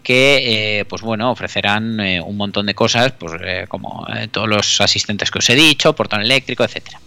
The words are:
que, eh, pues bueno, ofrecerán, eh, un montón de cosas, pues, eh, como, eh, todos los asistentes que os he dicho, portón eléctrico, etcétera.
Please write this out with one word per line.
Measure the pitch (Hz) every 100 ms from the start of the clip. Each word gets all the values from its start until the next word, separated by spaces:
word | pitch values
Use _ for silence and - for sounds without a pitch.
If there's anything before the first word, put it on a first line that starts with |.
que, | - 127 135 139 127 110 107 104
eh, | 98
pues | -
bueno, | 113 110 120
ofrecerán, | 117 92 104 101 104 113 110
eh, | 98 90
un | 82 104
montón | 101 98 104
de |
cosas, | 98 113 117 127
pues, | - 85 82 90
eh, | 92 92
como, | 95 - - - 113
eh, | 113
todos | - 107
los | 104 - -
asistentes | 101 - - 104 -
que | 101
os | 131
he |
dicho, | 127 156 143 160 151
portón | 104 107
eléctrico, | 107 135 127 123
etcétera. | 113 - - -